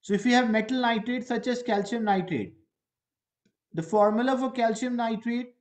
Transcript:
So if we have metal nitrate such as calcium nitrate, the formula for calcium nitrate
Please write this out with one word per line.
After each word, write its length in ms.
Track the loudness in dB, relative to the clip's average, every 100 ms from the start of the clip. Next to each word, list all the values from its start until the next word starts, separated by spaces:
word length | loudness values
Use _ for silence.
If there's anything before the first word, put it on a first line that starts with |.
So 140 | 0 0
if 100 | 4
we 60 |
have 180 | 4 4
metal 320 | 2 0 0
nitrate 460 | 0 0 -2 -6 -4
such 180 | -4 -2
as 160 | -4
calcium 420 | -2 -2 -2 -2
nitrate, 520 | 0 0 0 -4 -6 -12 _ _ _ _ _ _ _ _ _ _ _ -8
the 80 |
formula 520 | 0 4 4 4 0 0
for 140 | -2
calcium 460 | 0 0 0 -4 -2
nitrate 580 | -2 -4 -4 -4 -6 _